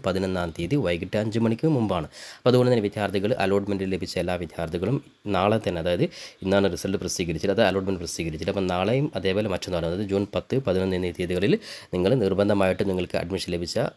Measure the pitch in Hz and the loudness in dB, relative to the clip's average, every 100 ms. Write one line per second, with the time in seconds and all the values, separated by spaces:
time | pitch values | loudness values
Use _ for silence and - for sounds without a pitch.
0 | 104 92 95 92 87 80 85 143 92 87 | 0 0 0 0 -2 -4 -2 0 0 -2
1 | 90 107 110 113 113 113 160 139 107 90 | -2 -2 0 2 0 2 0 2 2 0
2 | 76 - - - 123 123 123 120 101 107 | -4 -10 -20 0 4 6 6 4 2 0
3 | 101 98 101 - 98 101 101 98 95 90 | -2 0 0 0 2 2 0 -2 -2 -4
4 | 92 92 87 90 85 - 82 85 95 135 | -4 -4 -2 -4 -6 -6 -4 -2 -2 -2
5 | - _ 104 95 98 110 101 87 85 90 | -6 _ -2 2 4 2 0 -2 0 0
6 | 175 - - - 95 98 98 87 95 95 | -2 -4 -18 -6 2 4 4 0 -4 -4
7 | 90 - 85 80 95 98 101 95 95 92 | -4 -4 -2 -2 0 4 4 2 0 -4
8 | 87 - 80 76 92 98 92 90 98 131 | -6 -6 -6 -4 -4 -2 0 0 2 2
9 | 143 - 95 95 107 90 - 87 82 90 | 0 -2 0 0 0 -4 -4 -2 -2 -2
10 | 101 98 101 90 - 127 113 92 95 90 | 0 0 0 -4 -2 -2 0 0 0 0
11 | 90 87 87 90 104 226 - - - 90 | -2 -4 -2 0 2 0 -2 -16 -6 0
12 | 92 131 98 95 104 101 95 92 98 92 | 2 4 2 2 4 4 2 2 0 -2
13 | 87 82 85 92 - 85 85 110 139 | -2 -4 -4 -4 -4 -4 -4 -2 -4